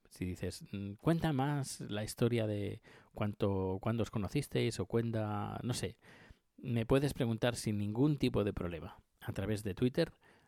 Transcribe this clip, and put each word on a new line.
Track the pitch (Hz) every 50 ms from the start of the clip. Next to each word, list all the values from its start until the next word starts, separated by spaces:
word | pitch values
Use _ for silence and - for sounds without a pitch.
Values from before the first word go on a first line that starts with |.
| _ _
si | - - 92
dices, | 92 90 - - 90 - - 156 -
"Mm, | - 98 101 98 101 -
cuenta | - 160 170 165 156 160 143
más | 127 131 147 147 143 135 - - -
la | - - 101 104 107
historia | 104 - - 123 117 120 117 110
de | 107 104 104 101 98 104 113 - - - - - _ -
cuánto, | - 110 104 101 - - 101 98 95 95 92 95 95
cuándo | - 110 117 117 104
os | -
conocisteis", | - 113 98 90 - 147 139 - - 127 120 117 - -
o | 92
cuenta, | - - 117 117 117 113 110 107 104 104 104 104 104 104 - -
no | 117 120
sé, | - - 92 - _ - - - - - - - _ _ _ _ -
me | - 131 120 117 113
puedes | - 135 135 147 135 -
preguntar | - 131 117 113 110 - 120 117
sin | - - 120 107 101
ningún | 104 104 107 120 139 156 147 135
tipo | - 123 117 104 101
de | 101 95
problema, | - 90 85 85 80 80 - - - - _ _ _
a | - - 98
través | - 98 104 110 104 107
de | 98 87
Twitter, | - 127 127 127 - 165 - - _ _ - - - _